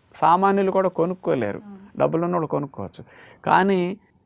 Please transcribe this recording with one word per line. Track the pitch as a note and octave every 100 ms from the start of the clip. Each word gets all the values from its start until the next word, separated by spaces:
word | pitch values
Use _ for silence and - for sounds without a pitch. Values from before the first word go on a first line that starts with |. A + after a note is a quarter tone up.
| _ -
సామాన్యులు | D#3 F3 G3 G3 F#3+
కూడా | F#3+ F#3
కొనుక్కోలేరు, | E3+ E3 F3+ F#3 D3 G#2+ F#2+ - - - -
డబ్బులు | C#3+ D#3+ F3
ఉన్నోళ్ళు | F3 D#3
కొనుక్కోవచ్చు. | D3 C#3+ - F#2+ - - - - - -
కానీ | E3+ G3 F#3+ F3 G3 _ _